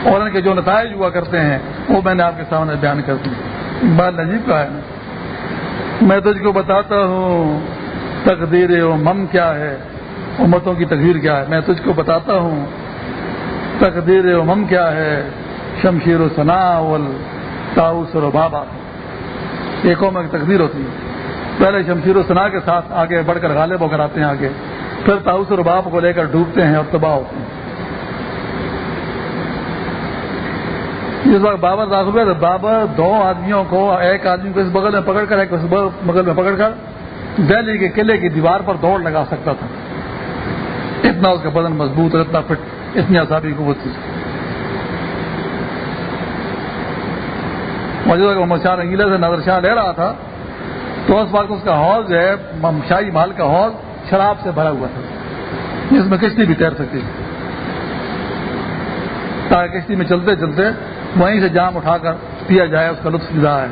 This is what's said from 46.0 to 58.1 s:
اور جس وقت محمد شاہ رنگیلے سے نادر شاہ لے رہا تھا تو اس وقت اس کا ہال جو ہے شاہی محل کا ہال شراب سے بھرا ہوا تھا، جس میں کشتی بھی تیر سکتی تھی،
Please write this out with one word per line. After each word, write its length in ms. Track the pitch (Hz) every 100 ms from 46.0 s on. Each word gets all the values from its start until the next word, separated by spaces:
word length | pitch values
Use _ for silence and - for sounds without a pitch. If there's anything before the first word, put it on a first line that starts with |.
| 175 - 170 - 131 - - - - - 208 - - - - - - - - - -
اور 80 | 175
جس 60 |
وقت 140 | 202 196
محمد 260 | 175 170
شاہ 120 | 180 180
رنگیلے 280 | 170 190
سے 140 | 202 190
نادر 240 | 170 170 156
شاہ 140 | 185
لے 160 | 180 233
رہا 160 | 196
تھا 220 | 165 180 233 - - - - - - - - -
تو 140 | 202
اس 60 | 208
وقت 200 | 202 202
اس 120 | 202
کا 100 | 196
ہال 300 | 156 160 220 208
جو 120 | 170
ہے 160 | 180 196 - 165 165 151 135
شاہی 220 | 180 202
محل 200 | 165 175 196
کا 80 | 156
ہال 240 | 165 214 - - - -
شراب 260 | 190 202 202
سے 80 | 196
بھرا 180 | 151 156
ہوا 180 | 139 127
تھا، 80 | - 127 - - - - - - - -
جس 140 | 277 196
میں 120 | 185
کشتی 280 | 208 220 202
بھی 100 | 156
تیر 160 | 165
سکتی 280 | 135 131 135
تھی، 240 | 117 - - - - - - - - - -